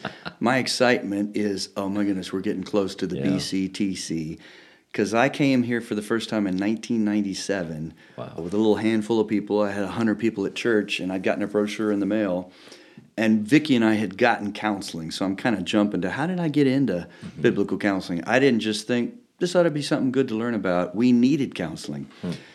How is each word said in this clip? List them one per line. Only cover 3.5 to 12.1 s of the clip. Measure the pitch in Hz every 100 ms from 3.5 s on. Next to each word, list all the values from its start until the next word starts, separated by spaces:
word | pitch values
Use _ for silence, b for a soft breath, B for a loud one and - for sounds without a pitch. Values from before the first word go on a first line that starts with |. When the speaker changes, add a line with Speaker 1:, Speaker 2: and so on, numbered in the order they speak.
| 95 95
Speaker 1:
T | - 101
C." | 87 - 82 78 80 B B B B B
'Cause | - 98
I | 113 139
came | 139 139 131
here | 120 120
for | 113 104
the |
first | 104 113 110
time | 110 101
in | 92
nineteen | 101 110 - 117
ninety-seven | 104 104 101 92 - 98 82 78 80 B B -
Speaker 2:
Wow. | - -
Speaker 1:
with | 85
a | 104
little | 110 98
handful | 110 110 107 113
of | 107
people. | 104 104 104
I | 104
had | 101
a | 98
hundred | 92 113 101
people | 113 104 95
at | -
church, | 120 107 98 -
and | 90
I'd | 95
gotten | 107 85
a | 104
brochure | 104 104 104 107
in | 101
the |
mail. | 98